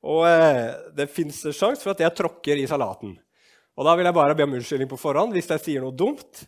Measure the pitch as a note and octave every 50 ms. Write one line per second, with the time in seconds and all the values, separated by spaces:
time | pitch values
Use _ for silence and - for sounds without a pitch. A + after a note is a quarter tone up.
0 | - - D3+ D#3+ E3 E3+ E3+ E3 E3 D#3 C#3+ B2 A#2 A#2 C3 - E3 D#3+ D#3+ D3
1 | C#3+ C#3+ - - E3+ D3 C#3+ - - D#3 C#3+ - F#3+ G#3+ C#4 C#4+ - G#3 G3 G3
2 | E3 F3 E3+ - F#3+ E3 - - - C#3+ D3 D3 C3+ B2+ D#3 C#3+ B2+ G2+ F#2 -
3 | - G2+ F#2 - _ _ _ _ _ _ _ _ _ _ _ - C#3 D#3 E3+ F3
4 | F3+ F3 F3 E3+ D3 C#3+ D3+ D#3 D3 C#3+ C3+ B2+ A#2+ - D#3 C3 C3 C3 C3+ B2+
5 | - D#3 C3+ D3+ F#3+ A#3+ G#3+ F3+ E3+ - D#3+ D3+ - E3 D3+ C3 C3 C3 B2+ B2+
6 | F3 A#3 D4+ - - _ _ - -